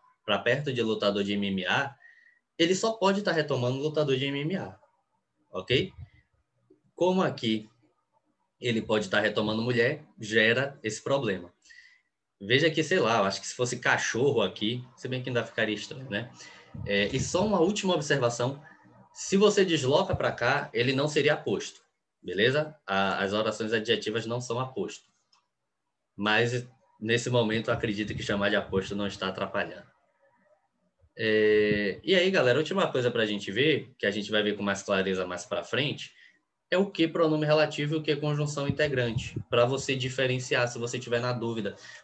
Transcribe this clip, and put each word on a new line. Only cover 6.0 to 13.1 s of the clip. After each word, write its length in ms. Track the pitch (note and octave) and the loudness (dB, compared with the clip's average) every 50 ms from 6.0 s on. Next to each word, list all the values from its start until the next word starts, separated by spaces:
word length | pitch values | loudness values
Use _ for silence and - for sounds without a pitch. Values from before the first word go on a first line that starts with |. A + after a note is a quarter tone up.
| - - _ _ _ _ _ _ _ _ _ _ _ _ _ _ _ _ _ | -20 -20 _ _ _ _ _ _ _ _ _ _ _ _ _ _ _ _ _
Como 260 | - E3+ F#3 F#3 F#3+ | 0 0 2 2 2
aqui 480 | F3 C#3+ - - B2 A2+ A2 G#2+ - - _ _ _ _ _ _ _ _ _ _ _ _ _ _ _ _ _ _ | 2 0 0 -2 -2 0 0 -2 -2 -8 _ _ _ _ _ _ _ _ _ _ _ _ _ _ _ _ _ _
ele 200 | B2 B2 A2+ A2 | -4 -2 -2 -2
pode 280 | G2 - A2 G#2+ G2 - | 0 0 0 0 0 2
tá 100 | G#2+ G#2 | 2 2
retomando 420 | G#2+ G#2+ G#2 A2+ G#2+ G#2+ A2 A2 | 2 2 2 0 0 0 -2 -2
mulher, 440 | A2+ B2 A#2+ A#2 A#2 C3 D3+ D3+ - - _ - | -2 0 2 2 2 2 0 -4 -8 -16 _ -14
gera 600 | A#2 G#2 A2 A2+ A2 A2+ A#2 B2+ C#3 C#3 - - | -8 -2 2 4 4 4 4 2 0 -2 -4 -6
esse 220 | - A2 A2 - - | -8 -6 -6 -6 -4
problema. 500 | B2 C#3 C#3 A#2 G#2+ F#2+ F2 F2 F2 - _ _ - - - - - _ _ _ _ _ _ _ _ _ - | -2 0 0 0 -2 -2 -4 -6 -12 -20 _ _ -20 -20 -20 -20 -20 _ _ _ _ _ _ _ _ _ -10
Veja 280 | G2+ G2+ B2 C#3 E3 D#3+ | -2 2 2 4 4 2
que, 140 | D3+ D#3+ - | 2 0 0
sei 160 | - - - | 2 2 2
lá, 200 | B2 A2 | 2 4